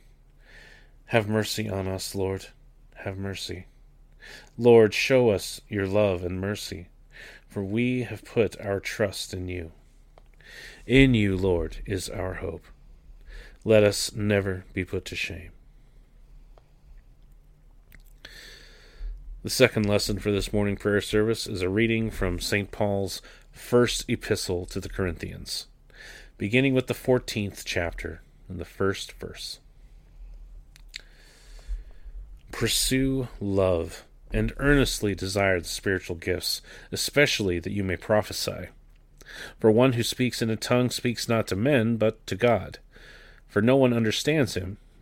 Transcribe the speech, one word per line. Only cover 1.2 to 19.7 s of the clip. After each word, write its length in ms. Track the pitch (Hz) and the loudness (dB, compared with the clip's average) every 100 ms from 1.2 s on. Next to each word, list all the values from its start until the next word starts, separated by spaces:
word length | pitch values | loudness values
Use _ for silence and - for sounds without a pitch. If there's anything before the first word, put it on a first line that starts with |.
| 104 | 2
mercy 420 | 110 107 - 107 | 0 0 -4 -4
on 180 | 98 95 | -4 -4
us, 280 | 92 - 98 | -6 -6 -4
Lord. 320 | 95 95 - - - - - - | -4 -4 -10 -20 -20 -20 -20 -12
Have 220 | 104 98 | -10 -8
mercy. 500 | 98 92 - 90 - _ - _ - - - - - - | -8 -8 -10 -12 -14 _ -20 _ -20 -20 -20 -20 -16 2
Lord, 360 | 120 113 107 | 8 10 8
show 360 | - - 131 117 | 4 2 4 4
us 320 | 95 - - - | 2 -2 -12 -6
your 160 | 104 95 | -4 0
love 380 | 101 104 90 | 2 2 0
and 180 | 90 92 | -4 -4
mercy, 460 | 98 104 - 90 87 - - - - - - | -4 -6 -8 -12 -14 -20 -20 -20 -20 -20 -12
for 160 | 107 | -8
we 400 | 95 110 123 127 | -4 -2 0 -2
have 220 | 113 107 - | -6 -10 -6
put 340 | 120 98 - | 0 0 0
our 200 | 104 98 | -4 -4
trust 540 | - - 101 - - | -4 -2 -2 -2 -8
in 140 | 95 90 | -8 -6
you. 240 | 90 82 - - - - - - - - - - - - | -8 -10 -16 -20 -20 -20 -20 -20 -20 -20 -20 -20 -12 2
In 260 | 131 135 | 6 8
you, 240 | 113 101 92 | 6 4 2
Lord, 400 | 95 85 80 - - | 2 0 -2 -8 -6
is 240 | 95 - | -6 -6
our 260 | - 92 92 | -6 -6 -6
hope. 300 | 87 85 - - - - - - - - - - | -8 -10 -16 -20 -20 -20 -20 -20 -18 -18 -18 -6
Let 200 | 113 110 | 4 6
us 300 | 104 - - | 6 4 -4
never 520 | 110 104 101 95 92 - | -2 2 2 0 -6 -8
be 100 | 95 | -6
put 220 | 90 95 - | -4 -6 -6
to 100 | - | -8
shame. 360 | - 87 87 - - - - - - - - - - - _ - - - - - - - - - - - - - - - - - - - - - - - - - - - | -8 -10 -14 -20 -20 -20 -20 -20 -20 -20 -20 -20 -20 -20 _ -20 -20 -20 -20 -20 -20 -20 -20 -20 -20 -20 -20 -20 -20 -20 -20 -20 -20 -20 -20 -20 -20 -10 -10 -10 -14 -12
The 80 | - | -4
second 360 | - 123 | 4 4